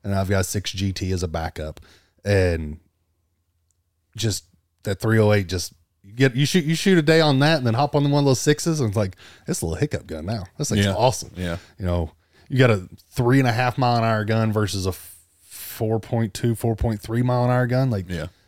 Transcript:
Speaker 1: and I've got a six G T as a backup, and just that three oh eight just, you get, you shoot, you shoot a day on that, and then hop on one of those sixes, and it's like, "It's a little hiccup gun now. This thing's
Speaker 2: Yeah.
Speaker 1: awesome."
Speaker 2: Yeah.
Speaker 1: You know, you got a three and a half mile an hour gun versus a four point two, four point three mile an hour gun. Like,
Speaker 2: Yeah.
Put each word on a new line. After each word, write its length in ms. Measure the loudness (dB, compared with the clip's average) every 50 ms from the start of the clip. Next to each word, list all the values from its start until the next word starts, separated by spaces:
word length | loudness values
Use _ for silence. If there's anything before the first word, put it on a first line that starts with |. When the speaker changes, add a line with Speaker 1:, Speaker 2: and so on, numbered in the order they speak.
| -4
Speaker 1:
and 100 | -2 -2
I've 140 | -2 0 0
got 120 | 0 0
a 20 | 0
six 280 | -2 -4 -6 -6 -6
G 220 | -6 -4 -4 -4 -2
T 180 | -4 -4 -4
as 120 | -2 -2 -4
a 40 |
backup, 520 | -4 -4 -6 -6 -6 _ -8 -10 -10 -10 -14 -20 -20 -20 _ _ _ _ _ _
and 560 | 0 2 2 4 2 0 -2 -4 -8 -10 -12 _ _ _ _ _ _ _ _ _ _ _ _ _ _ _ _ _ _ _ _ _ _ _ _ _ _ _
just 300 | -4 -4 -4 -4 -4 _ _ _ _ _ _ _ _ _
that 160 | -6 -6 -2
three 180 | 0 2 4 6
oh 120 | 6 6
eight 160 | 4 2 2
just, 260 | -2 -4 -6 -6 -8 _ _ _ _ _ _ _
you 100 | -18 0
get, 220 | 2 2 2 4
you 100 | 0 0
shoot, 180 | 2 2 0 2
you 120 | 2 -2
shoot 220 | 0 2 4 4
a 40 | 4
day 180 | 4 4 4 4
on 180 | 4 4 4 4
that, 180 | 4 4 2
and 80 | 2 2
then 80 | 0 0
hop 220 | 0 0 0 0
on 140 | 0 2 2
one 80 | 2 2 4
of 20 |
those 140 | 2 2 2
sixes, 400 | 2 0 0 2 0 -4 -2 0
and 100 | -2 -2
it's 80 | 0
like, 180 | -2 -2 -2 -6 _ -20 -20 -20 -16 _
"It's 140 | -8 -6 -6
a 40 | -4
little 140 | -6 -2 -2
hiccup 260 | -2 -4 -4 -8 -8
gun 200 | -10 -12 -10 -6
now. 160 | -6 -6 -6 -8 -12 _ -8
This 100 | -6 -2
thing's 160 | 0 0 0
Speaker 2:
Yeah. 80 | 0 0
Speaker 1:
awesome." 380 | 2 2 2 0 -2 -12 -14 -10
Speaker 2:
Yeah. 220 | -8 -6 -6 -6 -8 -12 -20 _ -6
Speaker 1:
You 60 | -4
know, 240 | -2 -2 -2 -2 -6 _ _ _ _ _ _ _ _
you 100 | 2 4
got 100 | 4 4
a 180 | 4 2 -2 -12 -20 -20 _ _
three 280 | -4 0 2 4 4 4
and 80 | 4
a 40 | 2
half 260 | 0 0 -2 -2 0 0
mile 180 | 0 2 2
an 60 | 2 2
hour 200 | 2 0 0 0
gun 280 | 0 0 0 0 0 0
versus 320 | 0 0 0 -2 -2 -4
a 80 | -4 -4
four 1040 | -6 -16 -20 -20 -20 _ _ _ _ _ _ -20 -18 -16 -16 -8 -6 -2 -2 -2 -4
point 340 | -2 -4 -2 -2 -2 -2 -4
two, 220 | -4 -2 -2 -2
four 200 | -2 -2 -4 -2
point 260 | -2 -2 -4 -4 -6
three 200 | -6 -4 -2 -2
mile 220 | 0 0 0 0 0
an 60 | 2
hour 160 | 2 0 0
gun. 220 | 0 0 0 0 0
Like, 200 | -2 -4 -4 -6
Speaker 2:
Yeah. 180 | -6 -8 -8 -10 _ _ _